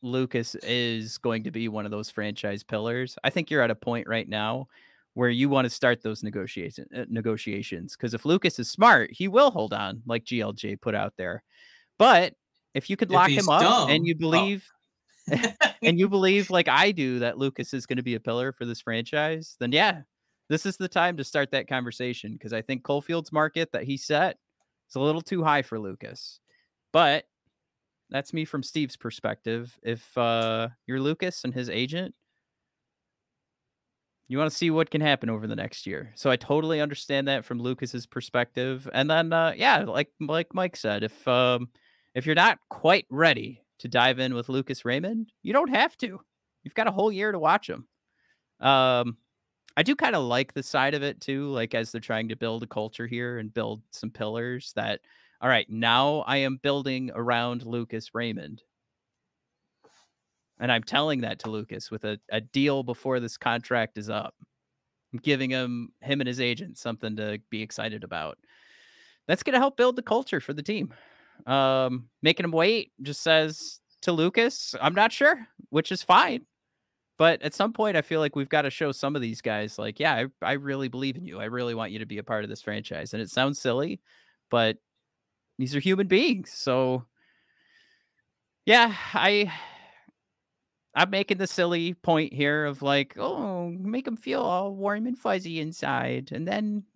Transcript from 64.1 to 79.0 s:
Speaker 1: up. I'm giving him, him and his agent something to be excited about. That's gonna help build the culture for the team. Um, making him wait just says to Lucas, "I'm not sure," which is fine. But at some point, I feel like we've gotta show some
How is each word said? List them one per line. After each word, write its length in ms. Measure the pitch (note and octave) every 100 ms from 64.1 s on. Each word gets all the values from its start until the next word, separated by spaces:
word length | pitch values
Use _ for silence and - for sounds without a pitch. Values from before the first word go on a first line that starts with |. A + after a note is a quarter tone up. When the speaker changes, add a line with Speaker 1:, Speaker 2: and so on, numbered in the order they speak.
Speaker 1:
up. 240 | G#2+ - - - _ _ _ _ _ _
I'm 80 | A#2+
giving 300 | D3 C#3 C3
him, 420 | C3 B2 A#2+ A#2+ _
him 200 | B2 C#3
and 60 | B2+
his 140 | B2
agent 380 | B2 A#2+ G3 -
something 360 | A#2+ A2 A2
to 260 | G#2+ G#2+ G#2 -
be 120 | G#2+
excited 400 | G#2+ - A2+ G#2+
about. 360 | F#2+ E2+ D#2 - _ _ _ - _ _ _ _ -
That's 160 | F3+
gonna 140 | - B3+
help 180 | C4+ C4+
build 180 | B3
the 80 | B3+
culture 380 | - A3+ C4+ D#3
for 120 | -
the 100 | D3
team. 300 | D3 G#3+ B2+ - - _ _ - -
Um, 640 | C3+ C3+ C3 C3 B2+ A#2+ _
making 200 | D#3 F3
him 80 | F3
wait 400 | D#3+ F3+ A3+ - -
just 180 | D3 C#3+
says 600 | - D#3+ D#3 D#3 - - _ _
to 80 | -
Lucas, 640 | E3+ E3+ A3+ A#3 - - -
"I'm 160 | C#3+ F3+
not 160 | A3+
sure," 340 | - C#4+ D#4 A3+ - -
which 220 | C#3+ -
is 100 | F#3
fine. 420 | - G#3 A3 B3+ - _ _ _ _ _ _ -
But 240 | D#3+ D#3+
at 120 | D3+
some 180 | - G3+
point, 240 | A#3 G#3+ E3+
I 60 |
feel 160 | - D#3+
like 160 | D3
we've 140 | C#3+ C3+
gotta 220 | D#3 C#3
show 200 | - D3+
some 240 | C3+